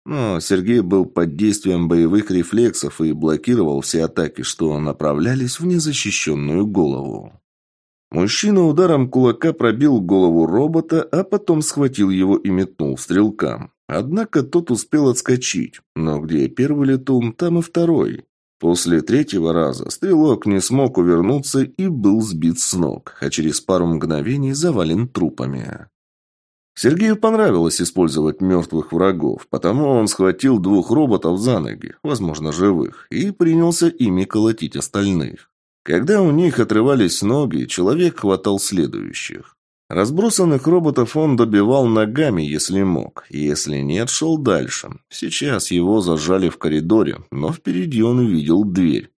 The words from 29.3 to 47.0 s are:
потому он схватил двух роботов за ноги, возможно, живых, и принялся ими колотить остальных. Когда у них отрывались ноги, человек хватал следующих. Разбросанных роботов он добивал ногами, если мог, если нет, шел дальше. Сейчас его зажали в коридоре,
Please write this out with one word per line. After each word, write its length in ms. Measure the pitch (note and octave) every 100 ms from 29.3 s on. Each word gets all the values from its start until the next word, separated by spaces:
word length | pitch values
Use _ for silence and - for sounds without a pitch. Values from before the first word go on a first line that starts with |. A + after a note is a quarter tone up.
| - -
потому 360 | D#2 E2 B2 D3
он 220 | B2 G#2
схватил 500 | - F#2+ C3 C3+ A2+
двух 320 | F2+ G2+ E2
роботов 480 | B2 C#3+ F#2+ D#2+ F#2
за 200 | A#2+ G#2+
ноги, 360 | C2 G#1 G1+ -
возможно, 500 | D3 B2 F2+ D#2 D#2
живых, 540 | D#2 G2 E2+ A1 - -
и 220 | - G3
принялся 560 | F#3+ E3+ E3 E3+ E3 E3
ими 360 | E3 A#2 F#2
колотить 520 | F#2+ A2 A2 A2 D#2 -
остальных. 760 | - G#2 G2+ F2 C2+ - _ _ _ _
Когда 360 | - E2+ C#3+ G#3
у 100 | F3+
них 300 | D3 F3 B2+
отрывались 640 | A2 G#2+ B2+ C3+ F#2 -
ноги, 420 | G2+ C3+ C3 D#2
человек 540 | A#1+ - F#2 D#3 F3 -
хватал 380 | G2+ F#2+ G#2 G2
следующих. 960 | - F#2 C#2+ G1+ G1+ G1+ - G1+ - _ _ _ -
Разбросанных 800 | E2+ G#2+ D#3+ A3+ G3 F3 C#3 D#3
роботов 500 | F3 D#3 C3 A2+ D#3
он 200 | D#3 B2
добивал 500 | A2+ G2+ G#2 C3+ B2
ногами, 560 | A2 G#2+ B2+ D3+ F#2
если 400 | D2 D2+ - F#2+
мог, 420 | G2 D#2 - - -
если 480 | C#2+ D2 D2 D2+ C#2+
нет, 320 | C#2 F2 B2
шел 260 | - D#3+ D#3+
дальше. 540 | B2+ E2+ B1+ - - - _
Сейчас 600 | - - - C#3+ G#2+ -
его 320 | F2 F2+ A2
зажали 480 | F2 D#2+ D#2 F#2+ F2
в 80 | -
коридоре, 600 | D#2+ D#2 D#2+ A2